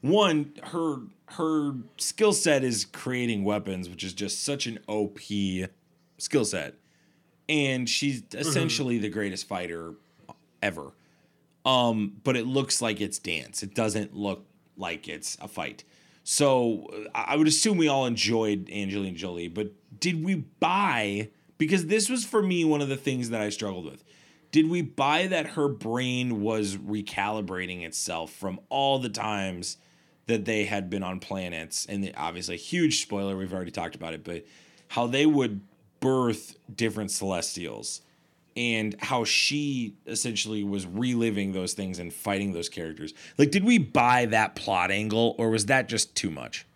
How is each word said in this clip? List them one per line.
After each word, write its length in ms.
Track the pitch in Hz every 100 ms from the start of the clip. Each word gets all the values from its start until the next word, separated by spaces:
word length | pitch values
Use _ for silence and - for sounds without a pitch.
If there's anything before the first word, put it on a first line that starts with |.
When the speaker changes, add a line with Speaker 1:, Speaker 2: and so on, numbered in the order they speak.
Speaker 1:
One, 520 | 131 202 196 156 143 -
her, 360 | - 170 165 139 107 _ -
her 480 | - 160 156 143 131 110 -
skill 340 | - - 214
set 320 | 202 170 139
is 220 | 131 110 -
creating 580 | - 127 123 120 104
weapons, 460 | 98 104 98 92 90
which 160 | 90 92
is 80 |
just 300 | 92 98 -
such 220 | - 139 120
an 140 | 110 -
O 200 | 107 104
P 580 | 101 - 104 95 92 92 _ _ _ _ _
skill 280 | - 147 104
set. 300 | 92 73 - _ _ _ _ _ _ -
And 400 | 151 139 131 120
she's 320 | - 143 127
Speaker 2:
Mm-hmm. 160 | - -
Speaker 1:
essentially 580 | 156 143 - - 131 120
the 120 | 104
greatest 360 | 107 101 92 -
fighter 480 | 95 90 85 82 82 _ _ - - _ _
ever. 320 | 101 80 67 _ _ _ _ _ _ _ 131
Um, 480 | 127 120 110 101 101
but 140 | - 127
it 80 | 120
looks 340 | 135 131 -
like 200 | 120 101
it's 180 | 104 -
dance. 420 | 92 82 58 -
It 120 | 98 -
doesn't 400 | 110 104 104 -
look 300 | 101 92 - _ _ -
like 320 | 90 80 -
it's 280 | 78 - -
a 60 | -
fight. 340 | - 71 52 - _ _ _
So, 600 | - - 143 131 120 110 -
uh, 160 | 107 107 -
I, 180 | -
I 20 | 147
would 120 | 156
assume 300 | 156 220 190
we 100 | 156
all 180 | 135 127
enjoyed 640 | 110 104 113 110 101 92
Angelina 460 | 104 98 101 98 85
Jolie, 300 | 92 87 85
but 240 | 85 104 - _ -
did 240 | 180 165
we 120 | 170 185
buy, 960 | - _ 165 190 196 120 104 101 113 _ _ _
because 300 | 156 190 160
this 200 | 214 214
was 140 | 254
for 180 | 233 220
me 200 | 196 180
one 180 | 160 147
of 60 | 139
the 80 | 135
things 340 | 139 127 117
that 100 | 113
I 80 | 104
struggled 360 | 101 104 92 78
with. 180 | 67 _ - - _ _
Did 180 | 151 160
we 120 | 175
buy 420 | 143 - 139 160 185
that 200 | 175 147
her 200 | - 143
brain 720 | 107 113 120 127 123 123 110
was 360 | 104 110 104 98
recalibrating 1040 | 98 107 101 - 98 107 98 92 90 90
itself 480 | 82 - - 85 82
from 280 | - 98 92 _
all 300 | 135 139 135
the 100 | 123
times 680 | 104 107 104 95 90 87 - _ _ _ _ -
that 180 | 113 101
they 200 | 107 98
had 240 | 104 92
been 140 | 98
on 160 | 92 92
planets? 680 | - 95 90 82 80 - -
And 160 | 101
the, 100 | 98 -
obviously, 420 | 82 87 87 87
huge 440 | - 165 - -
spoiler, 340 | - 101 98 95
we've 180 | 95
already 180 | 95 90
talked 240 | 85 82 87
about 180 | 82
it, 100 | 80
but 220 | 80 85 - - - - _
how 180 | - 120
they 180 | 135 151
would 360 | 143 123 98 - _ _ _
birth 560 | 131 131 120 107 - - -
different 380 | 104 113 101 101
Celestials 920 | - 98 90 - - 80 53 55 - _ _ _ _ _ -
and 380 | 120 113 107 101
how 240 | - 127
she 720 | 113 - - 147 147 131 110 101 -
essentially 560 | 110 123 107 110 107
was 220 | 101 98 92
reliving 680 | 98 123 120 117 101 98
those 200 | 95 90
things 260 | - 95 90
and 120 | 87
fighting 380 | - - 98 101
those 160 | 85 85
characters. 460 | - 82 78 78 - - -
Like, 140 | 143
did 120 | 196
we 140 | 202 233
buy 480 | 127 143 123 123 120
that 280 | 110 110 -
plot 360 | - 95 90
angle, 440 | 98 107 110 117 -
or 120 | 113
was 180 | 110 101
that 200 | 131 -
just 280 | 110 - -
too 140 | 95
much? 340 | 73 58 - -